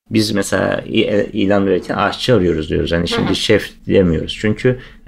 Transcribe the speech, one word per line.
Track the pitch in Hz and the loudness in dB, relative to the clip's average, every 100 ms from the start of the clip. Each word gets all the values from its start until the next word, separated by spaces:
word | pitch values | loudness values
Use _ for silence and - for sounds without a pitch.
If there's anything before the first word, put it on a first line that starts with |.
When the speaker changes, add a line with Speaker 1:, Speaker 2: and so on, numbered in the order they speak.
| - | -4
Speaker 1:
biz | 110 107 | 0 0
mesela | 101 98 95 98 90 - | 0 -2 0 0 -2 -2
i-, | 107 | 0
e, | - 104 98 | 0 0 -2
ilan | 107 98 101 98 | 0 2 2 2
verirken | 92 - - | 0 -2 -2
aşçı | 98 - - 113 | -2 -2 0 2
arıyoruz | 90 80 78 | 2 0 -2
diyoruz. | 80 78 | -2 0
Hani | 85 85 | 0 0
şimdi | - 95 | 0 0
Speaker 2:
Hı | |
hı. | 95 | 0
Speaker 1:
şef | - 104 - - - | 2 0 0 -10 0
diyemiyoruz. | 98 90 80 87 - | 2 4 2 -4 -4
Çünkü, | 107 107 127 127 - - | -4 0 0 -2 -6 -14